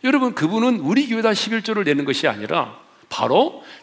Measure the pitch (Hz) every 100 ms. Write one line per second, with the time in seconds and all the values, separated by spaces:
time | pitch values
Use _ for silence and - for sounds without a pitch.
0 | 254 277 254 180 156 220 247 226 139 233
1 | 277 226 220 208 - 226 220 208 180 143
2 | 139 131 151 104 104 165 117 - - _
3 | _ - - 156 302 - - -